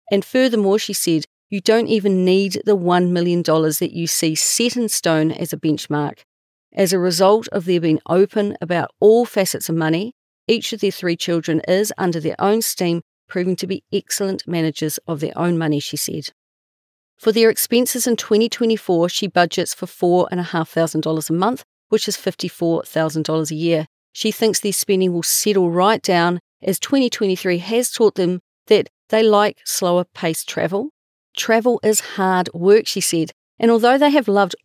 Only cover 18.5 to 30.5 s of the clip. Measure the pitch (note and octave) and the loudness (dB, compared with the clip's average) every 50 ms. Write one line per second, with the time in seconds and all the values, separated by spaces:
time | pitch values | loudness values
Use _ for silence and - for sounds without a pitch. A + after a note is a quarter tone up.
18.5 | - - A#3+ A3+ A3+ G#3 - - F3+ E3 E3+ F3 - - G#3+ F#3 - F3+ F3 E3+ | 0 0 0 0 0 0 0 0 0 2 0 0 -2 -4 -4 -2 2 2 2 2
19.5 | - - E3+ - - - - F3 - - - F3 F3 F3+ F3+ - - F3+ F3 E3+ | 0 -2 -4 -4 -6 -10 -12 -14 -8 -2 0 2 2 2 2 0 -2 -4 -4 -4
20.5 | - E3+ D#3+ - - - E3 D#3+ - D#3 D#3 D#3 D#3+ D#3+ D3+ - E3 E3+ F#3+ A3 | -4 -4 -4 -2 -2 -2 -2 0 -2 -2 -2 -2 -2 -2 -2 -2 -2 0 0 0
21.5 | B3+ - - _ _ _ _ - - G#3+ - - G3+ - - F#3+ F3 - - F3 | -2 -4 -8 _ _ _ _ -2 -2 -2 0 -2 -6 -6 -4 -6 -6 -6 -6 -10
22.5 | - - E3+ E3 E3 D#3+ - - - D#3+ D#3+ D#3+ D3 D#3+ D#3 - D#3 D#3+ D#3+ D3+ | -6 -2 -2 0 0 0 -2 -4 -4 -2 -2 -2 -2 -4 -4 -2 -2 -2 -2 -4
23.5 | D#3+ D#3 E3 E3+ E3 D#3 D#3 - _ _ _ _ - - - A3 G#3+ - A#3 A3 | -4 -2 0 0 0 0 -2 -4 _ _ _ _ -8 -4 -4 -2 0 0 0 0
24.5 | F#3+ - - G#3 F#3+ - - - G3+ F#3 F#3 F#3 F3 E3+ E3 - - - - G#3+ | 0 0 -2 -2 -2 -2 -2 0 0 2 2 0 0 -2 -2 -2 -2 0 0 2
25.5 | G#3 G3 F3+ E3+ E3+ F3 F3+ G#3 A3+ - - - F3+ F3 E3+ F3 F3 F3 - _ | 2 2 2 2 2 2 2 2 2 2 0 0 2 2 2 2 0 -2 -6 _
26.5 | _ _ - - F#3 - - - - C#4 B3+ A#3+ - - A3 G3 F#3 F3+ - F#3+ | _ _ -4 -4 -4 -2 -2 0 0 2 2 0 0 -2 -2 -2 -2 -2 -2 -2
27.5 | F3 F3 F3 F#3+ A3+ A#3+ B3 - - - A#3 G#3 - - F#3 E3+ F3+ F3+ - _ | -2 -2 -2 -2 -2 0 0 -2 0 2 2 2 2 2 0 0 -2 -4 -6 _
28.5 | _ _ _ - G#3+ G3 - - _ _ _ - - A3 A3+ A3 G#3 G3+ G#3 G#3 | _ _ _ 2 2 2 2 0 _ _ _ -2 0 2 4 4 4 4 4 2
29.5 | - _ - - - - G3 F3 F3 F3+ F3+ - - - - E3 E3 - - - | 0 _ -10 -8 -6 -2 0 0 2 0 0 -2 -6 -6 -4 -4 -4 -4 -6 -8